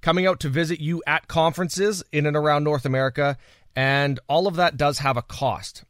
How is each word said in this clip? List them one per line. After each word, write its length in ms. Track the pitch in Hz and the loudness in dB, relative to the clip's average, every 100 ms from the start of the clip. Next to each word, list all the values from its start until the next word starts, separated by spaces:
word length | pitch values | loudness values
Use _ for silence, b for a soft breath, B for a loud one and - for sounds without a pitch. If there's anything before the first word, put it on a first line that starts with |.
coming 260 | - 170 185 | 0 2 2
out 120 | 175 | 0
to 80 | 147 | -2
visit 300 | 135 165 170 | -2 -2 -2
you 220 | 151 170 151 | -4 -4 -2
at 200 | 156 - | -2 -2
conferences 760 | - 165 165 180 - 202 196 - | 0 0 0 -4 -2 -2 -2 -4
in 160 | 151 147 | 0 0
and 100 | 147 | 2
around 280 | 151 147 151 | 2 2 2
North 200 | 147 135 | 0 0
America, 500 | 131 135 127 143 135 b b b - | 0 0 0 -2 -2 b b b -2
and 440 | 135 139 143 135 _ | 2 2 2 -2 _
all 180 | 151 190 | 2 2
of 120 | 170 | 2
that 200 | 175 135 | 0 2
does 220 | 143 143 | 0 0
have 180 | 139 120 | 0 -2
a 60 | |
cost. 640 | - - 135 98 - - - | -4 -4 -2 -4 -8 -18 -20